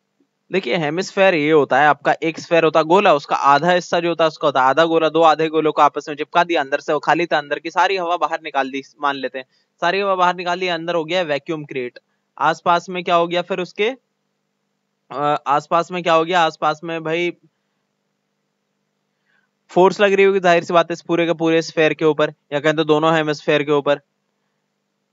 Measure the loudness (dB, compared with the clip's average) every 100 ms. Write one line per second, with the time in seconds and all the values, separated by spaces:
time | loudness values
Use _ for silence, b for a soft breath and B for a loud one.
0 | _ _ _ _ -8 -6 -2 -2 -2 -4
1 | -4 2 2 2 2 2 4 4 4 2
2 | 0 -2 -4 -6 -2 2 2 2 2 4
3 | 4 2 0 0 2 4 2 0 0 -2
4 | -2 0 -2 0 -2 2 2 2 2 2
5 | 0 4 4 4 0 0 0 2 2 0
6 | -8 -10 -2 0 0 -2 -2 -4 -2 -2
7 | 0 0 0 -2 -2 -8 -4 0 0 0
8 | -4 -2 -2 -4 -6 -4 -4 -6 -12 _
9 | -6 -4 -8 -10 -16 _ _ _ -4 -2
10 | -2 0 0 -2 -4 -4 -4 -4 -4 -4
11 | -2 -2 -2 -4 -6 -10 -8 -8 -10 -12
12 | _ _ _ -4 -2 0 0 -2 -2 -8
13 | 0 0 0 -4 -4 -6 -8 -4 -4 -6
14 | _ _ _ _ _ _ _ _ _ _
15 | -12 -4 -2 -2 -2 -2 0 -2 -2 -4
16 | 0 0 2 0 0 0 -4 -4 -8 -8
17 | -4 -4 -4 -8 _ _ _ _ _ _
18 | _ _ _ _ _ _ _ _ _ _
19 | _ _ _ _ _ _ _ 2 2 4
20 | 2 4 4 4 2 2 2 0 0 -4
21 | -4 -2 0 0 0 0 0 0 0 2
22 | 0 2 -2 -4 -8 -2 0 0 2 2
23 | 2 2 0 -4 0 0 0 0 0 -2
24 | _ _ _ _ _ _ _ _ _ _
25 | _